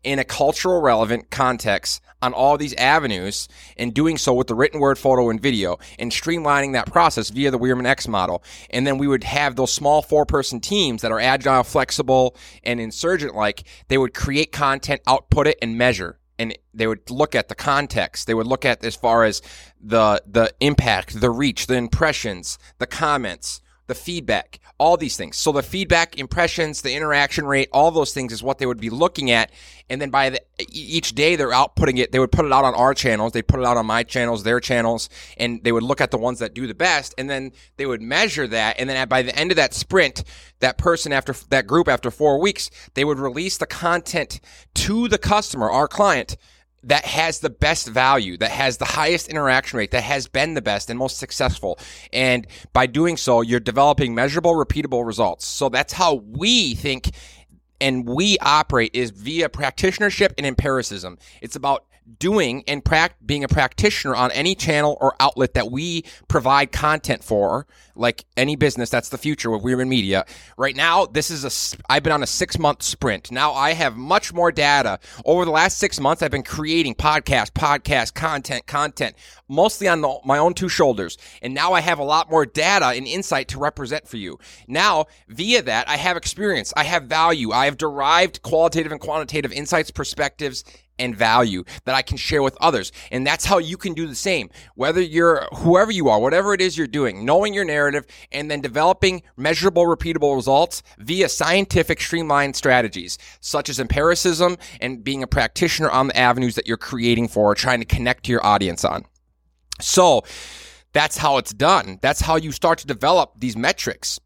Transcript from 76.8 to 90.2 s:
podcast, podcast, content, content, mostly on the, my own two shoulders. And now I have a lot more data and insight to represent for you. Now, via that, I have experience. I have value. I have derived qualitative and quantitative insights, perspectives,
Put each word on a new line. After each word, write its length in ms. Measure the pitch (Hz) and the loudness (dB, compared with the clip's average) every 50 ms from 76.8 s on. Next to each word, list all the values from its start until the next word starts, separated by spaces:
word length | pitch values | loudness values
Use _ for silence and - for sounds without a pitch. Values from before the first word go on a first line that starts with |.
| 160 131 113 | 0 0 -4
podcast, 560 | - - 151 151 156 - - 139 123 104 - | 0 0 2 2 2 0 0 0 0 0 -2
podcast, 640 | _ - 160 147 147 139 _ - 147 127 113 - _ | _ -2 0 0 0 0 _ 0 0 0 0 -2 _
content, 500 | - 160 160 156 139 123 - 139 123 - | -6 -4 -4 -4 -4 -6 -6 -8 -8 -8
content, 500 | - - 143 147 147 - - 139 110 - _ - - - - _ | -4 -2 -2 -2 -2 -4 -6 -6 -6 -6 _ -20 -20 -20 -20 _
mostly 400 | - 135 156 - - - - 202 | -4 2 2 2 2 2 0 0
on 140 | 185 170 160 | 0 0 2
the, 160 | 151 135 135 - - | 0 -2 -4 -4 0
my 140 | 131 139 147 | 0 2 4
own 160 | 156 175 175 | 4 2 2
two 140 | - 185 175 | 0 -4 -4
shoulders. 460 | - - 160 139 120 101 92 85 - _ - - - - - | 2 2 4 4 4 0 -4 -8 -10 _ -20 -20 -20 -12 -10
And 100 | 123 135 | -8 -2
now 200 | 139 156 180 185 | -2 0 2 2
I 80 | 175 | 2
have 180 | 156 180 175 147 | 2 2 0 0
a 40 | 139 | 0
lot 280 | 143 151 165 160 156 | 0 2 0 2 2
more 140 | 160 160 143 | 2 2 2
data 420 | 113 _ 151 151 180 202 196 156 | 2 _ 0 2 2 4 4 2
and 180 | 127 120 123 135 | 2 0 -2 -6
insight 440 | 123 143 190 190 - 156 135 131 - | -6 -6 -6 -4 -2 -4 -4 -4 -6
to 100 | - 135 | -8 -4
represent 480 | 143 151 - - 139 117 147 151 _ | -4 -6 -4 -6 -8 -8 -8 -10 _
for 100 | - - | -12 -12
you. 220 | 113 98 87 69 _ - - - - - | -10 -10 -10 -12 _ -20 -20 -20 -20 -14
Now, 380 | - 127 156 190 214 185 156 156 _ _ _ _ | -4 0 2 2 4 4 2 -2 _ _ _ _
via 340 | - 113 120 180 220 247 240 | -18 -10 -6 0 2 2 2
that, 260 | - 127 107 113 123 | 2 0 -2 -2 0
I 100 | - 147 | -2 -4
have 200 | 143 156 185 180 | -2 0 -2 -2
experience. 560 | 170 - - - 180 208 208 185 127 98 - - | -2 -6 -8 -6 -4 -2 -2 -2 -2 -4 -4 -2
I 100 | 151 147 | -2 0
have 180 | 151 180 165 135 | 0 -2 -4 -2
value. 480 | 117 156 156 165 170 170 151 117 110 | -2 0 2 2 2 2 0 -2 -2
I 140 | 107 123 135 | 0 2 2
have 120 | 143 143 | 0 0
derived 640 | - 156 151 143 139 135 143 160 175 185 180 - - | -2 -6 -6 -4 -2 0 2 4 4 2 2 -2 -12
qualitative 500 | - - 170 160 165 165 139 165 160 151 | -4 0 2 4 4 4 2 0 -4 -2
and 80 | 156 139 | -4 -6
quantitative 520 | - 156 151 156 147 123 147 156 143 123 | -4 -4 -4 -4 -4 -4 -4 -4 -4 -4
insights, 400 | 90 139 147 143 175 156 156 - | -6 -8 -4 0 0 0 0 -2
perspectives, 720 | - 160 143 - - - | -8 -10 -10 -8 -4 -4